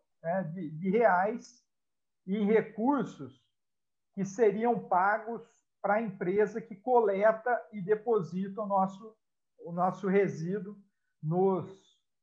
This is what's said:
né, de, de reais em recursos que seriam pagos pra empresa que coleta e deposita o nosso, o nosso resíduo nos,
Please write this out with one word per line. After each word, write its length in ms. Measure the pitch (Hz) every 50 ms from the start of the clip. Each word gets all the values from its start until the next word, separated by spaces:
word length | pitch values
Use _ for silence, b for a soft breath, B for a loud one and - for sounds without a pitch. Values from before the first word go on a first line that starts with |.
| _ _ _ _
né, 220 | - 165 175 190 180
de, 280 | 156 160 190 175 147
de 200 | 156 156 180 190
reais 720 | 185 226 240 214 185 175 190 214 240 - - - - _ _ _ _ _ _ _ _ _ _ _ _ _ -
em 180 | 180 190 220 208
recursos 920 | 196 226 220 - - - - 220 254 285 269 202 - - - 143 117 - _ _ _ _ _ _ _ _ _ _ _ _ _ _ _ -
que 120 | - 190
seriam 640 | 190 - - 240 208 180 214 226 240 233 196 151 -
pagos 580 | 196 175 185 202 208 220 214 220 233 214 - _ _ _ _ _ _ _
pra 220 | - 202 202 214 233
empresa 580 | 220 196 - 196 175 190 202 214 190 202 226
que 140 | 226 - 214
coleta 920 | - - 254 254 240 233 196 196 190 202 220 220 220 - 254 240 220 - -
e 100 | - 208
deposita 840 | 175 180 214 214 214 240 233 214 170 147 170 185 196 202 196 226 214
o 40 |
nosso, 500 | 196 202 190 190 190 - - 226 220 - _ _ _ _ _ _ _ _ -
o 100 | - 165
nosso 380 | 170 175 175 185 185 - - 196
resíduo 680 | 185 202 196 165 135 143 160 170 190 208 185 196 - - - _ _ _ _ _ _ _ -
nos, 760 | 151 165 180 190 190 190 175 131 - - - _ _ _ _ _ _ _ _